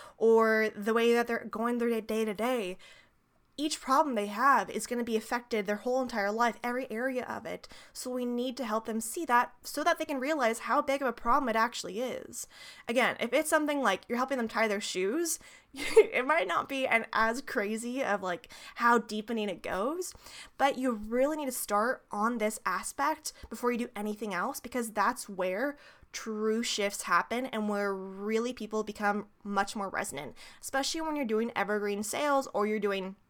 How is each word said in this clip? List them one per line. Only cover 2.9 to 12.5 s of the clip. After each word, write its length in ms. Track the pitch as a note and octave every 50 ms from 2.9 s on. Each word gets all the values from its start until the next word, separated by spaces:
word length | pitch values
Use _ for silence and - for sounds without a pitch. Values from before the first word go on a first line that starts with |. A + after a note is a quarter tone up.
| - - - _ _ _ _ _ _ _ _ _ _ -
Each 220 | C#4+ D#4 D4+ -
problem 340 | - C4 C4+ C#4+ D#4+ D4 A#3+
they 140 | G#3+ G#3 G3+
have 420 | G#3 G#3+ B3+ C#4+ C4+ A3+ F#3+ -
is 160 | - G#3+ -
gonna 180 | - A#3+ A#3+ A#3+
be 120 | A#3+ A3+
affected 500 | G#3+ G#3+ - B3 A#3+ A#3+ - A#3+ G#3+ G3
their 100 | G3 G#3
whole 240 | G#3 - B3 B3 C4
entire 320 | C4 A#3+ A#3+ G#3+ G3 G3+
life, 240 | G#3 A3+ A#3+ A#3 G#3+ - -
every 260 | A#3+ A#3+ B3+ C4+ -
area 340 | G#3+ A3 B3 C4+ B3+ B3 -
of 200 | - G#3+ G3+ A3+
it. 240 | - F3+ F#3 - - - - - -
So 180 | - - - B3+
we 140 | B3 B3+ B3
need 320 | B3 A#3+ A#3+ B3 C4 A#3+
to 80 | C#4 C4
help 220 | A3 G#3+ A3 A3
them 140 | A3+ G#3+ A3+
see 260 | A3 - - F#4 E4
that 260 | C#4+ A#3+ A#3+ B3 - - -
so 220 | - - - C#4+ D#4
that 140 | F4 E4 D#4
they 80 | D#4+
can 120 | D#4+ D4 C4
realize 420 | B3+ C#4+ D#4+ D4 B3+ A3+ A3+ -
how 200 | - - A#3 C#4+
big 220 | - C4 C4+ C#4
of 60 | C#4 B3
a 40 |
problem 380 | A3+ - - A#3 A#3+ C#4+ C#4 A#3+
it 40 | G#3+
actually 460 | A3+ A3+ A#3+ A#3 - - - F#3 G#3
is. 480 | C4 B3 - - - - A#3+ - - -